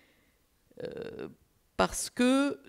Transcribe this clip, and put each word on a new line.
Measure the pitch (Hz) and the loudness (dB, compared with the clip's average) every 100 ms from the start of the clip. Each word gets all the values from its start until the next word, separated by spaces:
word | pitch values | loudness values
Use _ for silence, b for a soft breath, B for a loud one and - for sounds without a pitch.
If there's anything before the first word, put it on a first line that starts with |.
| b b b b b _ _ - | b b b b b _ _ -14
euh, | 80 - - - 73 - _ _ _ - | -12 -10 -12 -12 -14 -14 _ _ _ 0
parce | 185 - - | 0 0 -6
que | - 247 269 285 269 | 2 4 4 2 -2